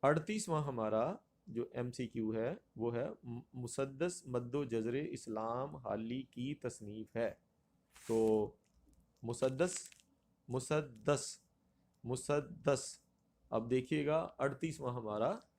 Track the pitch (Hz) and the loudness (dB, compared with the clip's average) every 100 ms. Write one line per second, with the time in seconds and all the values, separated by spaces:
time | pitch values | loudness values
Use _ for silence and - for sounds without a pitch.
0 | 139 151 156 214 208 156 143 123 110 110 | 6 4 2 -4 0 0 0 0 2 4
1 | 127 208 _ _ - 113 117 123 123 120 | 2 -2 _ _ -8 -4 -2 -2 -4 -4
2 | 120 123 110 110 117 202 _ - 117 117 | -4 -2 0 0 0 -2 _ -2 0 0
3 | 139 - 123 120 - 127 120 - 139 135 | -4 -6 -10 -10 -10 -10 -6 -2 -4 0
4 | 175 175 - 123 120 139 135 113 110 127 | -2 -2 -2 -2 0 -2 0 0 0 0
5 | 151 127 - 110 113 120 139 151 113 104 | -2 -6 -4 -4 -2 -2 -4 -6 -2 -2
6 | 113 123 131 - 127 147 123 - 104 107 | -2 -6 -6 -6 -6 -4 -6 -6 -10 -8
7 | 110 117 117 - _ _ _ _ _ - | -6 -2 -2 -2 _ _ _ _ _ -20
8 | - 113 110 110 104 - _ _ _ _ | 0 4 6 4 2 -6 _ _ _ _
9 | _ _ 113 120 131 131 180 - - - | _ _ -6 2 2 4 2 2 -10 -18
10 | _ _ _ _ - 127 - 156 143 117 | _ _ _ _ -4 -4 0 0 0 -4
11 | - 139 - - _ _ _ _ _ _ | 2 2 0 -12 _ _ _ _ _ _
12 | 120 123 - 147 139 - - 135 - - | -4 -4 2 0 0 -2 2 2 0 -12
13 | _ _ _ _ _ 113 117 127 127 151 | _ _ _ _ _ -2 2 2 2 0
14 | 147 160 170 - 135 139 160 - 131 120 | 2 2 0 0 0 0 -4 -2 -4 -4
15 | 110 104 120 226 - | -2 2 2 0 -8